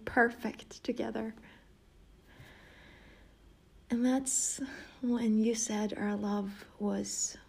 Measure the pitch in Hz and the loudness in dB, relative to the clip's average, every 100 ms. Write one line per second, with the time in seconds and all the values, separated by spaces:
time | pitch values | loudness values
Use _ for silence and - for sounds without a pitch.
0 | - - 233 233 220 - - - - 226 | 0 4 4 4 -6 -8 -14 -8 -4 -2
1 | 226 220 220 220 - - - - - - | -2 -4 -6 -8 -16 -20 -20 -20 -20 -20
2 | - - - - - - - - - - | -20 -20 -20 -20 -20 -20 -20 -20 -20 -20
3 | - - - - - - - - - 240 | -20 -20 -20 -20 -20 -20 -20 -20 -2 2
4 | 247 262 269 - - - 269 - - - | 4 2 2 0 0 -2 -6 -8 -16 -4
5 | 247 240 226 214 220 226 - 214 214 - | 0 2 4 4 4 2 0 0 -2 -2
6 | 208 208 208 208 196 202 - - 208 202 | -2 -2 0 -2 -2 -8 -16 -6 -2 -2
7 | 202 - - - | -2 -4 -4 -6